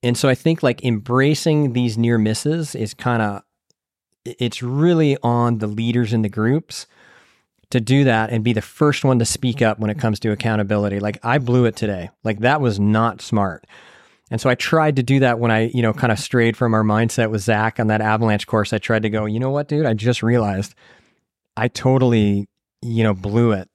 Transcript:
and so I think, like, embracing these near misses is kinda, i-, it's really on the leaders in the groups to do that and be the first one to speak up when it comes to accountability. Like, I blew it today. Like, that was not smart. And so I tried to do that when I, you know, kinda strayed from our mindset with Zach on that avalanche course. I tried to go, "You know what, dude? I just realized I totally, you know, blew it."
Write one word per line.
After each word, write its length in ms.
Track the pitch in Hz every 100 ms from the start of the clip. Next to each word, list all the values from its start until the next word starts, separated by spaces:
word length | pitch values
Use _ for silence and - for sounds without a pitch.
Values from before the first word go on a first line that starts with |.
and 140 | 123 120
so 120 | 139
I 80 | 127
think, 260 | 160 165
like, 220 | 131 117
embracing 880 | 127 110 101 123 135 151 165 151 147
these 260 | 120 123 110
near 200 | 117 117
misses 580 | 107 107 147 160 156 -
is 180 | 107
kinda, 480 | - 127 117 107 101 _ _ _ _ _ _ _ _ -
i-, 100 | -
it's 240 | 123 -
really 540 | 123 135 170 170 151 139
on 360 | 120 120 120 113
the 80 | 107
leaders 460 | 104 117 120 113
in 100 | 113
the 60 | 107
groups 580 | 104 110 147 - - - _ - _ _ _ _ _ _
to 100 | 127
do 240 | 110 139
that 260 | 135 113 110
and 140 | 117
be 80 | 110
the 100 | 110
first 420 | - - 151 139
one 140 | 135 127
to 60 |
speak 360 | 117 - 127 113
up 200 | 113 107
when 100 | 107
it 80 | 107
comes 220 | 117 104
to 100 | 113
accountability. 720 | 104 117 107 101 104 104 101
Like, 180 | 101 101
I 140 | 117 139
blew 260 | 123 123
it 100 | 120
today. 360 | - 107 95 90 _
Like, 160 | 110 107
that 200 | 120 147
was 180 | 131 101
not 420 | 101 110 117 101
smart. 460 | - 110 98 80 _ - - - _ _ _
And 100 | 113
so 80 | 135
I 40 |
tried 420 | 123 - 160 156 139
to 60 |
do 180 | 123 135
that 180 | 131 117
when 100 | 117
I, 180 | 110 113
you 140 | 123
know, 100 | 117
kinda 240 | 107 120 107
strayed 400 | - 127 117 113
from 180 | 123
our 100 | 110
mindset 460 | 107 107 113 - 113
with 120 | 110
Zach 380 | 98 107 110 -
on 80 | 110
that 120 | 107
avalanche 460 | 107 110 113 104 -
course. 260 | 113 101
I 60 | 110
tried 240 | - 110
to 80 | 107
go, 140 | 107
"You 160 | 107 110
know 100 | 131
what, 160 | 143 143
dude? 180 | 151 151
I 80 |
just 280 | 110 110 120
realized 520 | 113 120 107 98 101 _ _ - _ _ _ _ _ -
I 120 | 120
totally, 800 | - 131 131 127 117 104 101 98 _ _ _
you 200 | 120 113
know, 120 | 110
blew 380 | 98 98 110 120
it." 160 | 101 92